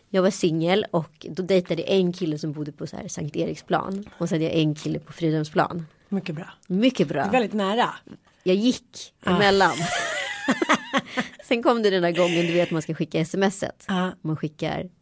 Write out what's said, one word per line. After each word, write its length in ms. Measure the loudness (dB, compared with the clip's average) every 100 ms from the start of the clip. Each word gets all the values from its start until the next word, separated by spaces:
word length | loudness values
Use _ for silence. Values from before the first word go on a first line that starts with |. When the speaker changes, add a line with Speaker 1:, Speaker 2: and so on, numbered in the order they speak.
| _
Speaker 1:
Jag 80 | 2
var 80 | 2
singel 560 | 2 0 2 2 0 2
och 360 | -2 -4 _ -12
då 120 | -8
dejtade 400 | 2 2 2 -4
jag 80 | 2
en 220 | 2 2
kille 260 | 0 -4 -2
som 140 | -4
bodde 200 | -6 -8
på 140 | -8 -10
så 100 | -10
här 120 | -10
Sankt 280 | -8 -6 -4
Eriksplan. 680 | -4 -6 -2 -2 -2 -6 -10 -6
Och 100 | -2
sen 80 | 0
hade 80 |
jag 100 | 0 2
en 120 | 2
kille 240 | 0 -4 -6
på 140 | -8
Fridhemsplan. 760 | -2 0 0 0 0 0 -2 -10 _ _
Speaker 2:
Mycket 260 | -6 -4
bra. 120 | -10 -10 -18 _
Speaker 1:
Mycket 420 | 2 2 2 0
bra. 140 | 0
Speaker 2:
Det 60 | 0
är 40 |
väldigt 200 | 0 0
nära. 360 | -2 -2 0 0 -2 -18 -20 _ _
Speaker 1:
Jag 140 | 0 2
gick 580 | 2 0 _ -18 -18 _
Speaker 2:
Ja. 120 | 0 4
Speaker 1:
emellan. 360 | 6 6 4 2
Speaker 2:
<laughs> 460 | -2 -2 -2 -4 -6 -6 -2
Speaker 1:
<laughs> 1000 | 0 2 0 0 -4 -2 -6 -6 -10
Sen 180 | -4 0
kom 200 | 2 4
det 80 | 4
den 120 | 4
där 100 | 2
gången, 340 | 2 2 4 2
du 60 |
vet, 180 | 2 2
man 120 | 0
ska 120 | -2
skicka 240 | -4 -2 0
S 140 | 0
M 80 | 2
S 200 | 0 0
et. 220 | -6 -8 -4
Speaker 2:
Ja. 220 | -2 -2 -4
Speaker 1:
Man 140 | -6 -4
skickar 520 | -6 -4 -4 -4 -8 _